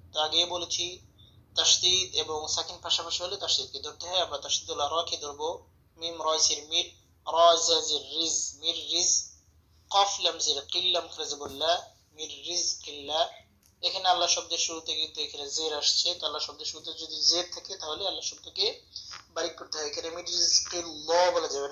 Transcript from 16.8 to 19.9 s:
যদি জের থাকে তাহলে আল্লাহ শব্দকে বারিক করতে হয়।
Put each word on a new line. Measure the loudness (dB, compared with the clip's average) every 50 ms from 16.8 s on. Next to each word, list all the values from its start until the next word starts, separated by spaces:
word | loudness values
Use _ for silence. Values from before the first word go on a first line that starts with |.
| -10 -12 -12 -10
যদি | -10 -8 -4 2 4 4
জের | 4 4 2 -2 -6
থাকে | -12 -12 -12 -12 -10
তাহলে | -8 -8 -6 -4 -4 -4
আল্লাহ | -4 -4 -8 -8
শব্দকে | -10 -10 -14 -10 -4 -2 -2 -2 -2 -6 -14 -16 -16 -14 -14 -12 -14 -16 -16 _ -6
বারিক | -6 -4 -6 -6 -10
করতে | -12 -10 -8
হয়। | -6 -6 -6